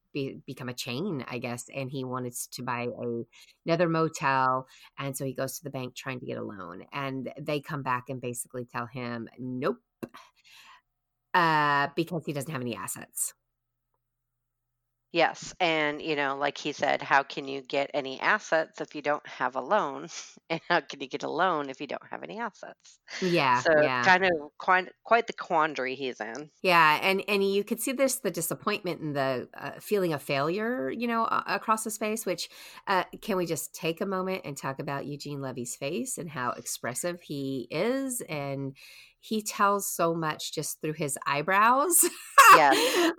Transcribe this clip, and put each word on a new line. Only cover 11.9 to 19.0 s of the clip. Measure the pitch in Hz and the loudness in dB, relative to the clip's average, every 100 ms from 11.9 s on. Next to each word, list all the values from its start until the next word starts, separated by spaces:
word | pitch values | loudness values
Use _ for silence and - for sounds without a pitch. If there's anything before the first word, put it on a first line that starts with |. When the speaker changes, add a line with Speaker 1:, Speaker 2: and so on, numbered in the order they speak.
| - | 0
Speaker 1:
because | 160 170 - | -4 -4 -6
he | |
doesn't | 143 135 | -6 -4
have | 139 | -6
any | 123 98 | -6 -6
assets. | 120 - - - - - _ _ _ _ _ _ _ _ _ _ _ _ _ _ _ _ _ | -8 -10 -10 -6 -6 -8 _ _ _ _ _ _ _ _ _ _ _ _ _ _ _ _ _
Speaker 2:
Yes, | 170 156 - - - | 2 2 2 -10 -2
and, | 170 160 151 147 | 0 2 0 -2
you | - 147 | -4 -2
know, | 139 139 | -2 0
like | 143 - | -2 -2
he | 151 | -6
said, | 139 139 139 | -2 0 0
"How | 139 143 | 2 2
can | 139 - 135 | 2 -6 -8
you | 139 | -8
get | 127 143 139 | -4 -2 -2
any | 143 135 131 | -2 -6 -2
assets | 156 214 - 160 - - | 0 0 2 0 0 -6
if | 156 | -12
you | 156 | -6